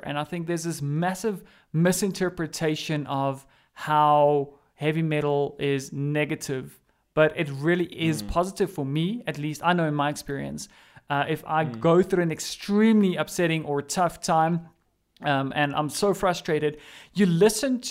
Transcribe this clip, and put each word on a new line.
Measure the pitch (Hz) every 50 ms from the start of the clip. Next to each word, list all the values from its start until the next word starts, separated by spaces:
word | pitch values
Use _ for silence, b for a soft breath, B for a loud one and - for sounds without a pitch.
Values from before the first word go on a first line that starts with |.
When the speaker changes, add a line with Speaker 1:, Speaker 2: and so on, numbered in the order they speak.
| -
Speaker 1:
And | - 143
I | 147 151
think | - - 175 170
there's | 160 175 165 165
this | 170 160 -
massive | 143 143 143 156 170 180 190 190 - 226 202 175 - b b b b b -
misinterpretation | 156 170 180 180 - 214 196 - - 185 180 180 - 165 156 - - 170 156 156 151 - - 160 147 143
of | 135 139 135 135 139 135 131 - b b b b b b
how | - - 143 156 151 151 151 147 147 147 147 147 143 139 139 b b b b b
heavy | - 147 151 156 160 165
metal | 156 151 151 147 147 143 143 143 139 - -
is | 139 143 139 135 131 - -
negative, | 139 139 143 147 151 151 143 156 151 - - 139 131 131 143 - _ _ _ _ _ _ _ -
but | 151 156 156 151
it | - 170 143
really | 139 135 143 160 175 180 175
is | 170 - - 160 160 156 - 104
Speaker 2:
Mm. | 101
Speaker 1:
positive | - 170 180 190 196 - 202 170 -
for | - 143
me, | 135 139 156 160 185 220 247 -
at | - 156 -
least | 143 156 151 - -
I | 170 180
know | 175 165
in | 156 147
my | 147 143 147
experience. | 151 151 - - 139 139 143 139 147 147 - b b b b b b b b -
Uh, | 143 143 143 -
if | 160 151 -
I | - 160 156 160
Speaker 2:
Mm. | 151 120 110
Speaker 1:
go | 113 165 165 180 185
through | 185 196 180 175
an | 165 156
extremely | 151 - - - - - - 202 208 220 226 220 214 202 185 170
upsetting | 147 156 - - - 175 165 160 160 151
or | 151 143 143 143
tough | - - 190 180 165 - -
time, | - - 175 160 160 165 175 170 170 - _ _ _ _ _ _ _ _ _ - -
um, | 147 139 135 139 135 -
and | 151 147 143 139
I'm | - 151 147
so | - - - 202 185
frustrated, | 196 208 185 175 170 - - 160 151 147 151 147 B B B B B B B B
you | 180 208
listen | 185 170 165 196 220 220 - - 269 254 240 - -